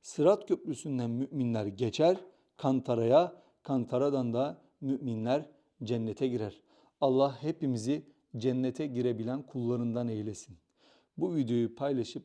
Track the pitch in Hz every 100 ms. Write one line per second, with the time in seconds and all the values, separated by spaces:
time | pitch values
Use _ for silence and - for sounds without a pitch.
0 | - - 151 202 - 170 - 131 156 131
1 | 117 117 135 - 123 113 104 98 117 107
2 | 160 185 - _ _ _ 143 135 131 117
3 | 117 143 175 - _ _ - 135 117 127
4 | 143 139 120 117 135 - _ _ 139 135
5 | 139 110 113 139 151 _ _ _ 110 117
6 | 113 101 135 120 107 - _ _ _ _
7 | 139 131 139 120 151 160 143 120 110 151
8 | 147 _ _ 120 120 127 127 127 151 123
9 | 123 113 113 131 135 135 120 123 120 117
10 | 120 110 107 104 - 85 _ _ _ _
11 | _ - 175 165 123 120 113 117 139 135
12 | 113 -